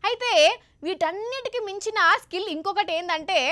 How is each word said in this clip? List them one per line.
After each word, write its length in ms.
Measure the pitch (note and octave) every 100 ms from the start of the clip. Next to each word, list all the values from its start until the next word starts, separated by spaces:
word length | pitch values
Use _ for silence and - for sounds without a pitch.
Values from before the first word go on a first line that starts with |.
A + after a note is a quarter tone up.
అయితే 300 | G4+ A#4+ B4 F4+ D#4 A#4+ _ _
వీటన్నిటికి 760 | D#4 F#4 D#4+ F#4+ A4+ C5+ B4+ A#4+ G#4
మించిన 340 | G4 G#4+ G#4+ E4+ A4+
స్కిల్ 260 | - F4+ G#4 D#4
ఇంకొకటి 380 | F#4+ G4 F#4+
ఏందంటే 460 | E4 F4 D#4+ D#4 F4 C4